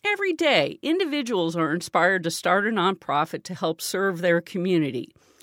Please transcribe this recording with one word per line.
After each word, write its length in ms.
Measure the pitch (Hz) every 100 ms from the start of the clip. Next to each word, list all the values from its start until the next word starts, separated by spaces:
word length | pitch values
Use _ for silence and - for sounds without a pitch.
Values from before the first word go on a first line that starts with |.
| 415
Every 260 | 403 392
day, 440 | 330 320 220 143 -
individuals 720 | 269 339 359 294 240 214 165 165
are 180 | 156
inspired 500 | 160 - 180 175 190
to 80 | 165
start 360 | - 175 185 208
a 20 |
nonprofit 720 | 220 180 190 - 143 156 - -
to 100 | 180
help 260 | 175 165
serve 400 | - 185 196 170
their 180 | 180 170
community. 720 | 170 190 180 175 147 123 - _ _ _